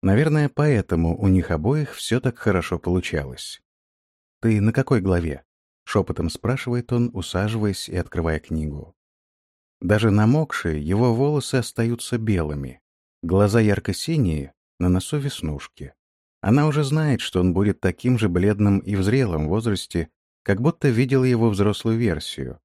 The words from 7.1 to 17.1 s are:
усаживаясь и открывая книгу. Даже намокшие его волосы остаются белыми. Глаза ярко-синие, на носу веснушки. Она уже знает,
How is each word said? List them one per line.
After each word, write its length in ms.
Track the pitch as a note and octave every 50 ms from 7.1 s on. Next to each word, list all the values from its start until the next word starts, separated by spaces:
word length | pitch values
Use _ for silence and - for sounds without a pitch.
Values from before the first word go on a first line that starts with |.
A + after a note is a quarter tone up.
| -
усаживаясь 720 | G2 F2+ - - F#2 G2 G#2+ A2 A2+ G#2+ G#2 F#2+ - - -
и 80 | -
открывая 420 | F2+ E2 - - E2+ E2 E2 D#2+ D2+
книгу. 560 | - - D#2+ D#2+ D#2 D2+ C#2+ D2 - - _ _ _ _ _ _ _ _ _ _ _ _ _ _ _ _ _ _
Даже 300 | - F2 G#2 G#2+ A2 A2+
намокшие 760 | G2+ G#2 G#2+ A2 C3 D3+ D#3+ - - - - F2 D#2 D2+ D2
его 280 | D2+ F#2 G#2 A#2+ B2 A2+
волосы 400 | A2+ C3 D3 D3+ D3 C3 - -
остаются 640 | C3 A2+ - - - A2+ A2+ A#2+ A#2 - - - A#2
белыми. 640 | A2 A2 G#2 F2+ D#2+ D2+ D2+ C#2+ C#2 B1+ B1+ _ _ _ _ _ _ _ _ _ -
Глаза 380 | E2 F2+ G2 G#2 G2+ G2+ A#2
ярко-синие, 920 | A2 G#2+ G2+ G2 - - F#2 - - - E3 D#3 B2+ F2+ D#2 D2+ C#2 C2+ _ _ _ _ _ _
на 120 | F2 F2+
носу 260 | F2+ F#2 F#2 - -
веснушки. 760 | D3 C#3 C#3 - - - D#2 D2 C#2+ - - _ - C#2+ C#2 _ _ _ _ _ _ _ _ _ _ -
Она 240 | G2 A2 C#3+ D3
уже 180 | D3+ C#3+ D3 D3+
знает, 380 | C3+ C#3+ D#3 D#3 D3+